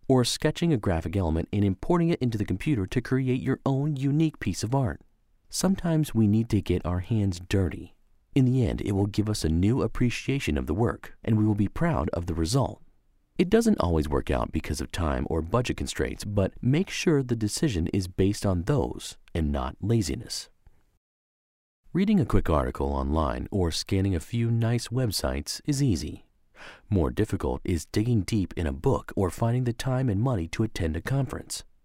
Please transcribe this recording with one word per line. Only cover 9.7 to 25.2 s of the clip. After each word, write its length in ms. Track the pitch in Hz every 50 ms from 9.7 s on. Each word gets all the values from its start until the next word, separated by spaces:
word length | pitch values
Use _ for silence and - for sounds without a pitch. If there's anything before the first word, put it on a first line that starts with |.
| 120 135
appreciation 760 | 85 113 - - 123 120 117 - - - 135 139 - - 76 69
of 80 | 65
the 80 | 67 76
work, 420 | 95 120 104 - - - - - - -
and 140 | - 113 107
we 60 | 107
will 100 | 107 107
be 140 | 104 104 95
proud 400 | - - 165 170 151 65 76 85
of 160 | - - 87
the 80 | 85 80
result. 480 | 80 82 80 107 139 120 - - - - - _ _ _ _ _ _ _ _ _ -
It 100 | 175 175
doesn't 320 | 220 226 233 220 208 -
always 280 | - 87 85 80 73 76
work 220 | 73 65 - -
out 220 | 73 60 60 -
because 280 | - - - - 78 -
of 120 | 76 -
time 340 | - - 87 76 69 64 67 -
or 100 | - 82
budget 360 | 80 85 - 120 123 - 156
constraints, 480 | - 73 67 - - 67 62 - - -
but 280 | 104 101 104 95 - - -
make 300 | - 120 135 151 196 -
sure 320 | - - - 185 160 139
the 120 | 135 123 120
decision 520 | 113 107 104 - - - 156 107 87 80
is 200 | - - 101 92
based 380 | 90 - - 95 98 101 - -
on 200 | 104 95 87 85
those 520 | 110 147 135 71 60 - - - - - - - - -
and 160 | 87 80 73
not 260 | 73 71 64 67 - -
laziness. 720 | - 101 117 117 95 - - 120 120 - - - - - _ _ _ - - _ _ _ _ _ _ _ _ _ _ _ _ _ _ _ _ _ _ _ _ _ _ -
Reading 280 | - 165 202 202 220 196
a 60 | 131
quick 240 | - - 101 - -
article 420 | 82 73 65 62 64 - 69 69
online 560 | 71 67 67 69 73 80 78 67 57 62 - -
or 200 | - 101 90 82
scanning 440 | 82 - - - 101 98 95 98 95
a 60 | 82
few 300 | - - - 117 117 117
nice 380 | 117 117 117 113 120 120 - -
websites 720 | 117 131 131 113 92 -